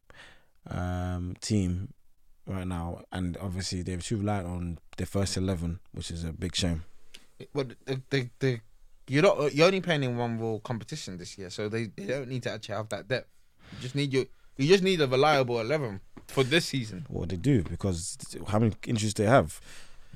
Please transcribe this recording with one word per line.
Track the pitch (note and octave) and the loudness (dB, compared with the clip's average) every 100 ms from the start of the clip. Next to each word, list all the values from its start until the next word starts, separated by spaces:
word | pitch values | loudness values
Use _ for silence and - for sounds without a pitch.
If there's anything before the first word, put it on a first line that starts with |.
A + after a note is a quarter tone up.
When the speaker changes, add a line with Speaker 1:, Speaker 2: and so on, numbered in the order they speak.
| - - - - _ _ - | -20 -20 -20 -20 _ _ -8
Speaker 1:
um, | F2+ F2+ F2+ F2+ F2+ F2+ - | -4 -4 -2 -4 -4 -6 -6
team | - G#2+ F2+ F2+ F#2+ - - - - - - | 0 2 2 0 -4 -12 -20 -20 -20 -16 -8
right | F#2+ F#2 | -6 -4
now, | F2 E2+ E2 - | -4 -6 -8 -8
and | F#2 F2+ D#2+ | -4 -4 -4
obviously | F#2+ F2+ F2+ F#2 | -6 -4 -4 -4
they're | F2+ F2+ | -4 -6
too | - A2+ | -4 -2
reliant | G#2 G2+ F2 | 0 0 -2
on | F2+ F2 E2 - - | -4 -6 -8 -10 -8
their | F2+ | -2
first | G2 G2 F#2 | 0 0 0
eleven, | F#2+ F2 E2+ E2+ - | 0 0 -2 -6 -10
which | D#2 - | -12 -8
is | E2+ | -6
a | E2 | -6
big | D2+ F2+ - | -4 -4 0
shame. | F2+ D#2+ - - - - - - - | 0 0 -4 -14 -16 -18 -20 -20 -6
Speaker 2:
Well, | C#3+ B2+ G#2+ - | -4 -4 -8 -6
the, | C3 - | -6 0
the, | C#3 B2 - | -2 -2 0
the, | C3+ A#2 - - - - - | 0 0 -6 -20 -20 -18 0
you're | C#3 | 6
not, | F#3+ - D3 | 6 6 2
you're | C#3 F3 | 6 6
only | F#3+ | 6
playing | E3+ D3 | 2 2
in | C3 A#2+ | 2 0
one | A#2+ A2+ | -2 -2
real | A2+ A2 | -2 -4
competition | - A2+ - D#3 - F2 | -4 -6 -6 -10 -8 -10
this | F2+ - | -12 -12
year, | F2+ | -10
so | - G#2 | -6 -4
they, | A2+ A2 - | -2 -4 -6
they | G2+ | -4
don't | C3+ B2 | -4 -4
need | C3 | -6
to | - | -4
actually | G#2+ - G#2 | -6 -6 -6
have | A2 | -4
that | G2 F#2+ | -8 -4
depth. | A#2+ - - _ _ - | -4 -4 -18 _ _ -18
You | - | -12
just | B2 C#3+ | -6 -2
need | C#3+ | 2
your, | C3 B2 - - - | 2 0 -6 -14 0
you | C#3 | 6
just | G3 | 6
need | F#3 F3 | 6 4
a | C3+ | 4
reliable | B2+ D3+ C#3+ A#2+ A#2 | 6 6 6 4 0
eleven | A2+ D3+ A#2+ G2 - - - | 0 0 -2 -6 -12 -18 -2
for | - | 0
this | B2+ E3 - | 4 4 2
season. | C#3 A2 F2+ - | -2 -4 -8 -8
Speaker 1:
Well, | G2 F2+ | -6 -4
they | F#2 | 0
do, | B2 B2 | 4 4
because | D#2 E2+ G2 E2 F2+ - - - - | 4 -2 -2 -2 -4 -10 -12 -10 0
how | G#2+ | 4
many | A2+ - - | 4 2 -2
injuries | A2+ G#2+ | 0 0
do | G#2 | 2
they | G#2 | 6
have? | C3 D#2+ - - - - - - | 6 6 -4 -14 -14 -14 -16 -16